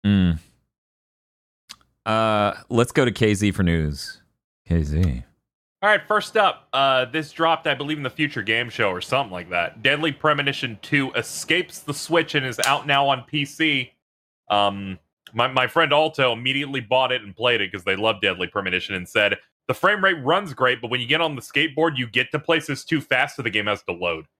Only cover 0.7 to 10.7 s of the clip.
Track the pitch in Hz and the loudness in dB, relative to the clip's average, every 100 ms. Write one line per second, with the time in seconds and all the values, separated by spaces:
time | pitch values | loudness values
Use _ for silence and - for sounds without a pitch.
0.7 | _ _ _ _ _ _ _ _ _ _ | _ _ _ _ _ _ _ _ _ _
1.7 | - _ _ 110 110 110 107 104 - - | -20 _ _ -2 2 2 4 2 -2 -2
2.7 | 127 127 - 127 101 110 98 104 92 90 | 2 2 4 2 4 2 4 2 2 2
3.7 | 85 78 71 - - _ _ _ _ _ | 2 0 -4 -12 -16 _ _ _ _ _
4.7 | 85 71 76 90 62 - _ _ _ _ | 0 2 2 2 0 -8 _ _ _ _
5.7 | _ 202 208 - 214 - 220 190 - _ | _ 2 2 2 -2 0 2 2 0 _
6.7 | 131 139 131 127 147 151 - 165 160 160 | 0 4 2 0 -4 -6 0 2 2 0
7.7 | 135 143 151 131 - 147 - 98 113 120 | -2 -4 -4 -6 -4 -4 -2 0 0 -2
8.7 | - 104 90 - 131 120 90 85 90 82 | 0 0 0 -2 -2 -2 -8 -4 -4 -4
9.7 | - 123 147 160 139 156 147 139 131 131 | -2 0 0 -2 0 0 0 -2 -4 -6